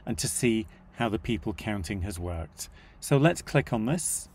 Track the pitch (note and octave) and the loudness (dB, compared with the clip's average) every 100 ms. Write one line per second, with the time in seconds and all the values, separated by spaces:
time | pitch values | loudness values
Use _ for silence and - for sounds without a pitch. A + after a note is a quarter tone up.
0 | - A#2 - - B2 A2+ G#2 - - - | -6 -2 -2 2 2 2 -2 -12 -12 -2
1 | A#2 G#2 - G#2+ A2+ G2 A2 G#2 E2+ G2+ | 0 0 0 -2 -2 -6 -4 -4 -2 -4
2 | F#2+ F2 F2 E2+ E2 - - - - - | -4 -4 -6 -6 -8 -10 -16 -16 -20 -10
3 | - C#3 D#3 - - C#3+ - A#2 A2 E3+ | 2 6 6 2 0 2 2 0 0 0
4 | - - - | -2 -4 -8